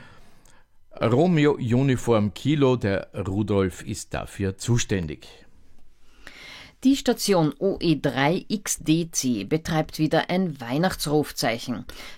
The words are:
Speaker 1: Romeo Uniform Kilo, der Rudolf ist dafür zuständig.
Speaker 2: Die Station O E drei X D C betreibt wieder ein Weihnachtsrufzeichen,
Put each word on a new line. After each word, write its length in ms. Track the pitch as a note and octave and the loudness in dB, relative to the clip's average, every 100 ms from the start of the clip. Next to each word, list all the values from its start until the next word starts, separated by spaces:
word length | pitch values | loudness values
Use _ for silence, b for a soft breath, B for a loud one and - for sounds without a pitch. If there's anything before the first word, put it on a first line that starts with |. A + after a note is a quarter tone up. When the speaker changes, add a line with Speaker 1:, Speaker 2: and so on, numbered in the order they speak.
| B B B B B B B - - - | B B B B B B B -20 -16 -2
Speaker 1:
Romeo 520 | A2+ A#2+ F3 E3 D3 | 2 4 4 4 4
Uniform 800 | - A#2 A#2+ C#3 B2 - A2 G#2 - | 2 0 2 2 2 2 2 2 -2
Kilo, 400 | C3 D3+ C3 B2+ | 0 4 4 2
der 320 | G#2+ F#2+ - - | 0 -2 -4 -8
Rudolf 640 | G2+ G2 G#2 G2+ F#2+ - | -4 -2 0 2 0 -2
ist 320 | A2+ G#2+ - | -12 -12 -8
dafür 460 | - - - G2 F#2+ | -8 -8 -6 -6 -4
zuständig. 680 | - A#2 - G2 D#2+ C#2+ - - - - - - - - B B B B B B B B C4 | 0 0 2 -2 -4 -8 -16 -20 -20 -20 -20 -18 -18 -20 B B B B B B B B 2
Speaker 2:
Die 100 | C#4 | 4
Station 580 | - A#3 - F#3+ D#3 - | 2 0 2 4 4 0
O 180 | F#3+ - | -2 0
E 180 | F3 D3 | 0 2
drei 460 | D3 B2 C#3 F#3+ - | 0 0 2 0 -2
X 320 | - - - | -6 -4 -6
D 300 | D3+ D#3+ E3 | 0 0 0
C 320 | - C3 A2+ | -2 -2 -2
betreibt 560 | G2+ D#3+ E3 D#3+ D#3 - | -2 -4 -2 -2 -2 -2
wieder 300 | D#3 E3 - | 0 2 0
ein 320 | F3+ F#3 C3+ | 0 -2 -4
Weihnachtsrufzeichen, 1200 | A#2 C3+ F3+ - D3+ D3+ C#3 - C3 A#2 - B2+ - B B | -4 0 0 -2 0 0 0 -2 -4 -4 -6 -8 -10 B B